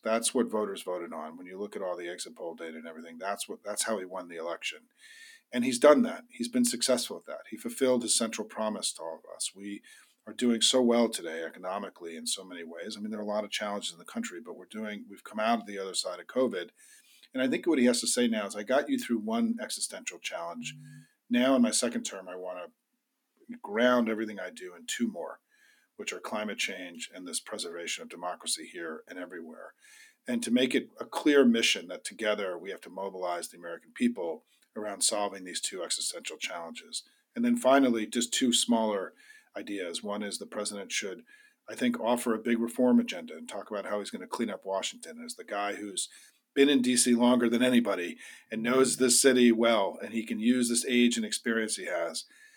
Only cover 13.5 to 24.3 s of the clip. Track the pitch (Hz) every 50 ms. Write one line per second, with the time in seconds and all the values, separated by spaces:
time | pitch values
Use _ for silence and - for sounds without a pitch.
13.5 | - - 107 104 101 101 - - 87 82 90 - - 117 113 - 90 85 80 90
14.5 | - - 92 - - 110 110 107 104 101 - 101 101 - - - - 107 107 113
15.5 | 117 110 107 104 101 98 95 95 90 - - 92 87 87 87 - - 127 131 117
16.5 | 95 90 85 87 _ _ - - - - _ _ - - - _ - 131 131 131
17.5 | 143 - - 175 160 135 120 123 120 120 - - - 123 123 117 113 107 101 98
18.5 | 95 104 104 101 127 143 151 156 139 120 117 - 120 107 104 110 113 117 117 113
19.5 | 120 117 - - - - - - - 82 - - - - - - - 165 170 170
20.5 | 170 - - 151 - - - - - - - _ _ _ _ _ 120 120 123 135
21.5 | 135 127 120 110 107 - 127 117 120 120 120 - 104 98 92 90 90 92 90 90
22.5 | 90 90 87 82 - _ _ _ _ _ _ _ _ _ _ _ _ _ _ -
23.5 | 120 - - 101 101 113 120 123 123 123 117 110 113 107 113 104